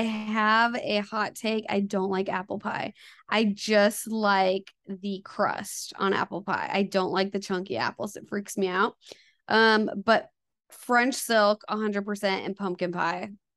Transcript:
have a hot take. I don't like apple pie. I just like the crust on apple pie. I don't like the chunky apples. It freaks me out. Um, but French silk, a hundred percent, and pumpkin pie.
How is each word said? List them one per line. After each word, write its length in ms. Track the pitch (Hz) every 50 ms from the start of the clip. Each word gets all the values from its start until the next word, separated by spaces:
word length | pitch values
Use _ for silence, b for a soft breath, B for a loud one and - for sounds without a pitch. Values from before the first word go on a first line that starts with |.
have 720 | 226 226 220 214 214 214 214 226 214 214 220 226 233 240 240
a 220 | 247 - - 214 208
hot 360 | 208 - 220 214 208 - -
take. 300 | - - 220 220 220 214 -
I 120 | 214 202
don't 300 | 202 196 - 190 190 196
like 180 | 190 190 196 190
apple 320 | 190 185 185 - 202 208
pie. 320 | - 214 - - - - B B B B B B B -
I 160 | 208 214 226
just 600 | 208 202 - - 214 214 208 202 208 208 - - 220
like 640 | 220 220 214 202 202 190 190 185 185 190 190 - _ _ _
the 360 | - 196 180 190 202 196 185 196
crust 680 | - - - 202 151 76 - 202 - - - - - - -
on 140 | 190 196
apple 300 | 190 - - - 190 170
pie. 280 | 202 196 175 95 78 -
I 100 | - 196 202
don't 260 | 185 - 196 185 175
like 220 | - 185 196 196
the 80 | 196 196
chunky 380 | 196 - 190 180 185 - 120 110
apples. 360 | 123 - - - - 208 -
It 120 | - - -
freaks 280 | 202 208 202 - -
me 120 | - 190 185
out. 280 | 180 185 202 247 - B B B B B B B B B B -
Um, 420 | 208 220 226 220 220 214 220 - - 202 190
but 240 | 226 220 - - - _ _ _ _ _ _ _ _
French 440 | - - - - 247 240 240 262 247
silk, 500 | - - - 233 220 208 202 208 208 - -
a 80 | 208
hundred 280 | 208 214 208 202 202 202
percent, 400 | 208 208 202 208 196 190 - 101
and 80 | 185 190
pumpkin 380 | - 202 185 180 - 180 175
pie. 380 | 175 175 165 165 175 180 190 208 202 - _ _ _